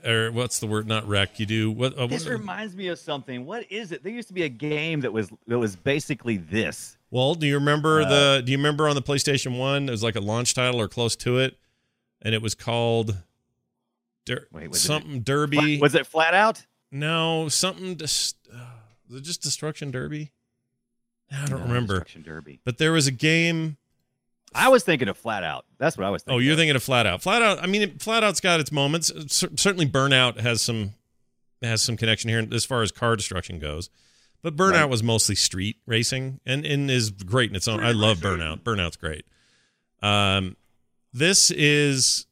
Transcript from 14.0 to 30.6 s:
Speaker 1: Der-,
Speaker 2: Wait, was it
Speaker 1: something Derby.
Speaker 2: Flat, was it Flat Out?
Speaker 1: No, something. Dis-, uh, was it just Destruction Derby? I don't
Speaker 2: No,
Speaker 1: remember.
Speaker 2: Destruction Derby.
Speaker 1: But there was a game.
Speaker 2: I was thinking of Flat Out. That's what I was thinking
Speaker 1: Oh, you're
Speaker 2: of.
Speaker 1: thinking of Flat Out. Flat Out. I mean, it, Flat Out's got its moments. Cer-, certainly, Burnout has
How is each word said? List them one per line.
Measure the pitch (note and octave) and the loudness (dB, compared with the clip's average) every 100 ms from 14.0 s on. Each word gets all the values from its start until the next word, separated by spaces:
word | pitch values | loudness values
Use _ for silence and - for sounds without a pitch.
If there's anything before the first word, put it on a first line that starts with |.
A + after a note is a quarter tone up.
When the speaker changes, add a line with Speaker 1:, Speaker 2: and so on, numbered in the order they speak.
| _ _ | _ _
Speaker 1:
Der-, | - B2 - | -8 -8 -8
Speaker 2:
Wait, | D#2 D#2+ | -16 -6
was | - | -2
it | - | 0
Speaker 1:
something | D3+ D3+ C#3 | -2 -4 -8
Derby. | A2+ C#3+ D3 D3 | -2 0 2 2
Speaker 2:
Flat, | D3+ D3 | 2 4
was | C#3+ | 4
it | C#3+ C3+ | 4 0
Flat | D#3+ D#3+ | 2 4
Out? | F3+ G#3+ - - _ _ | 6 4 2 -12 _ _
Speaker 1:
No, | C#3 D3+ E3 E3 D#3+ D#3+ | -6 -2 0 0 0 0
something. | - F#3 E3 F#3 | 0 0 -4 -10
Dis-, | E3+ D#3 - - - _ | -8 -4 -2 -2 -6 _
uh, | A#2+ A#2+ A#2+ A2 _ _ | -20 -18 -20 -20 _ _
was | B2+ | -16
it | |
just | D3 F3 | -10 -8
Destruction | D3 - D3+ D#3 C#3+ | -6 -6 -6 -8 -8
Derby? | B2+ C#3+ D3+ D3+ _ _ _ _ _ _ _ _ _ _ | -8 -8 -8 -10 _ _ _ _ _ _ _ _ _ _
I | C#3 C#3+ | -8 -4
don't | C3+ | -4
Speaker 2:
No, | A#2+ | 0
Speaker 1:
remember. | A#2+ A#2 F#2+ | 0 0 -2
Speaker 2:
Destruction | D#2+ - | -4 -16
Derby. | D#2 D#2 D2 C2+ | -14 -14 -14 -10
Speaker 1:
But | - A#2+ | -8 0
there | D#3 | 2
was | D#3+ C#3 | 4 2
a | |
game. | B2+ D#3 D#3+ E3+ E3 D#3+ D3 _ _ _ _ _ _ _ | 2 2 4 2 0 -4 -8 _ _ _ _ _ _ _
Speaker 2:
I | - A#3 | 2 6
was | B3+ | 6
thinking | - D#3 A2 | 6 2 2
of | F#2 | -2
Flat | A#2 G#2+ | -6 -4
Out. | E2+ C2+ - _ | -4 -6 -12 _
That's | C#3+ - | -2 0
what | F#2+ | -2
I | |
was | F2+ | -2
thinking | - B2+ | -2 0
Speaker 1:
Oh, | |
you're | B2+ | 2
Speaker 2:
of. | D#3 | 4
Speaker 1:
thinking | D#3+ C3+ | 4 2
of | |
Flat | - B2+ G#2+ | 2 2 2
Out. | F2+ | 0
Flat | F#3 A3+ | 0 2
Out. | A3+ F#3 | 2 0
I | F3+ | -2
mean, | G3+ | 0
it, | G#3 F3 | -2 -4
Flat | - A3+ | -2 2
Out's | G#3+ F#3 | 2 0
got | F#3 E3+ | 2 2
its | C#3+ | 2
moments. | D3 C#3 E3 D#3+ - D3 | 0 0 0 -2 -4 -4
Cer-, | - F3+ C#3+ | -2 -2 0
certainly, | G3 F#3 D3 | 0 2 2
Burnout | C3+ C3+ C3 B2+ A2 | 4 4 4 4 0
has | A2+ A#2 | -2 0